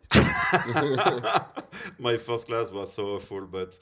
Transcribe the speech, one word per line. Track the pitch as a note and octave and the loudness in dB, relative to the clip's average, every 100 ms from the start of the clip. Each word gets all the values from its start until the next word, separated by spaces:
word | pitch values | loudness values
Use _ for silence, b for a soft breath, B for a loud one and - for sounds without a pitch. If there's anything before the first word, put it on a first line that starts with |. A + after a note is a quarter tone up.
| - | 4
<laughs> | - - - - F#3 A#2 A#2+ C#3+ C3 - B2 A3+ G3+ - - - - - - | 6 6 2 2 2 2 0 2 2 2 0 2 0 0 -14 -14 -14 -14 -6
My | A#2+ A2+ | 0 0
first | - A#2 - | 0 -4 -2
class | A2+ G#2+ | -4 -4
was | G2 F#2+ | -6 -8
so | - G2+ G2+ | -6 -4 -4
awful, | - G2 F#2+ | -8 -10 -10
but | F#2 F#2 - | -8 -8 -12